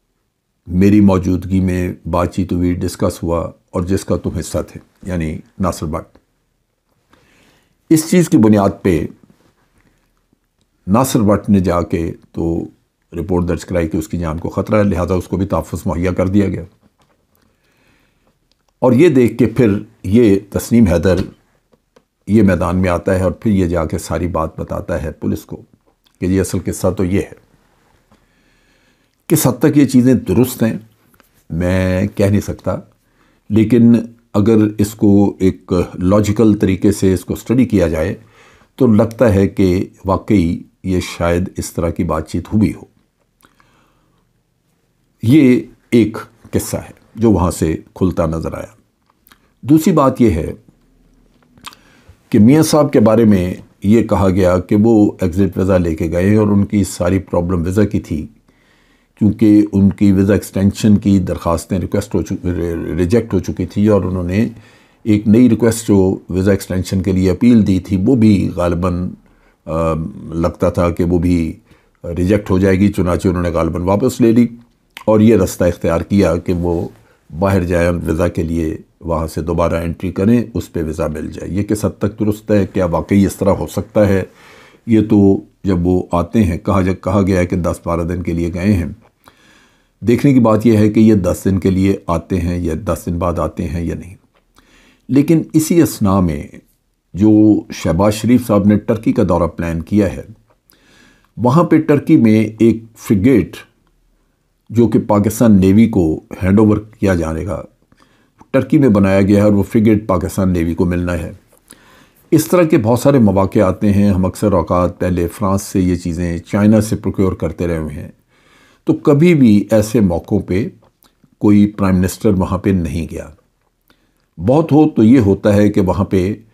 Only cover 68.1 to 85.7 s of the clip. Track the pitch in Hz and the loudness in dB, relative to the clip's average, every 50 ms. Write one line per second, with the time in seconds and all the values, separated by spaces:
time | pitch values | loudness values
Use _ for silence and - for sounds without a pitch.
68.1 | 139 117 110 107 101 90 92 - 90 85 87 87 87 85 92 92 87 87 92 92 | 2 4 4 4 4 2 0 -2 -4 -2 -2 -2 -2 -2 -2 -4 -4 -4 -6 -8
69.1 | - - _ _ _ _ _ _ _ _ _ 80 78 82 82 80 80 80 80 - | -10 -14 _ _ _ _ _ _ _ _ _ -8 -6 -4 -2 -2 -4 -4 -6 -10
70.1 | - - 76 73 80 85 85 - - - 92 87 - 104 87 87 82 - 90 85 | -12 -14 -14 -10 -6 -4 -4 -4 -2 -2 -4 -2 0 0 -2 -2 -2 -2 -2 0
71.1 | 90 87 87 87 90 85 80 80 - - _ _ _ _ _ _ _ _ - 85 | 0 0 0 0 0 0 -2 -4 -8 -12 _ _ _ _ _ _ _ _ -14 -10
72.1 | 82 87 87 92 107 104 - - 95 92 98 98 95 92 101 101 - - 87 90 | -6 -4 0 0 0 0 0 -2 0 2 2 2 2 2 2 0 0 0 -2 -2
73.1 | 87 80 - 95 87 90 87 87 80 80 80 82 80 85 87 92 101 104 127 127 | -2 0 0 -2 -2 0 -4 -2 -2 -2 -2 -2 -4 -4 -2 -2 0 0 0 -2
74.1 | - - 120 113 113 120 117 117 - - - _ _ _ _ _ _ - - 110 | 0 2 2 2 4 2 2 0 -2 -10 -20 _ _ _ _ _ _ -6 -2 0
75.1 | 110 107 107 117 113 98 90 82 - - 92 87 82 - - 85 82 82 85 - | 2 4 4 4 4 4 2 -2 -2 -2 -2 -2 -2 -2 -4 -2 -2 -2 -2 0
76.1 | 101 101 95 82 85 87 - - 90 87 87 87 85 87 - - - _ _ _ | 0 2 2 2 0 -2 -4 -4 -4 -4 -4 -4 -4 -4 -6 -8 -12 _ _ _
77.1 | _ _ _ _ 71 78 98 95 98 95 87 85 90 85 85 87 87 85 78 80 | _ _ _ _ -8 -4 -2 0 0 0 0 -2 -2 0 0 0 -2 -2 -4 -4
78.1 | 80 82 90 87 - - 82 80 82 82 80 78 85 - - _ _ _ - 85 | -2 -2 -2 -2 -2 -4 -6 -4 -4 -4 -4 -6 -8 -10 -14 _ _ _ -8 -6
79.1 | 82 78 82 80 - 82 78 85 85 85 85 82 85 82 85 85 82 - - 92 | -6 -6 -6 -6 -8 -8 -6 -4 -2 -2 -2 -2 -2 -4 -4 -6 -8 -8 -10 -8
80.1 | 85 95 95 110 120 120 110 - - 90 - - - 90 80 78 76 78 78 76 | -4 -2 0 2 2 0 0 -4 -8 -10 -10 -8 -8 -8 -6 -6 -6 -6 -6 -6
81.1 | 76 78 80 82 82 - - 82 85 101 101 - 107 - - 95 - - 113 101 | -6 -8 -10 -12 -12 -12 -10 -6 -6 -6 -4 -4 -4 -4 -4 -6 -4 -4 -6 -6
82.1 | 104 - 107 107 104 - - - 104 101 95 92 - 98 92 82 82 80 - - | -4 -4 -4 -4 -4 -6 -4 -2 0 0 0 -2 -2 -4 -2 -2 -2 -4 -2 0
83.1 | 101 101 98 87 - - 95 98 90 - - - - 101 95 - - 110 104 95 | 2 2 2 0 -2 -2 -2 -2 -2 -2 -4 -6 -8 -8 -8 -4 0 0 2 2
84.1 | 98 95 90 - _ _ - - - - - - _ _ _ 117 113 107 107 110 | 0 -2 -4 -6 _ _ -20 -20 -20 -20 -20 -20 _ _ _ 0 2 2 2 4
85.1 | 110 104 98 98 98 101 - - _ _ - 95 | 4 4 4 4 2 0 -2 -12 _ _ -4 -4